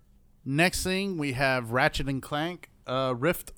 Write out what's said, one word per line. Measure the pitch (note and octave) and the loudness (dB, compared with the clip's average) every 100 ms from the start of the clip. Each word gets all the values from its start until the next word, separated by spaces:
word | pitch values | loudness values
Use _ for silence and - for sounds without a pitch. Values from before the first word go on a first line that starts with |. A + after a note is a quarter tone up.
| _ - - _ | _ -20 -20 _
Next | C3 C#3+ F3+ - | -2 2 2 2
thing, | F#3 F#3 G3 F3 | -2 -2 -2 -2
we | C#3+ | -2
have | A#2+ C#3 B2+ A2+ | 2 2 2 0
Ratchet | B2 D3+ - C#3 | 2 2 2 -2
and | C3+ | -4
Clank, | - D3 E3 F3 - - - | -4 -4 -4 -6 -16 -16 -4
uh, | B2+ C3 B2 | 0 0 2
Rift | D3 F3+ - | 0 0 -6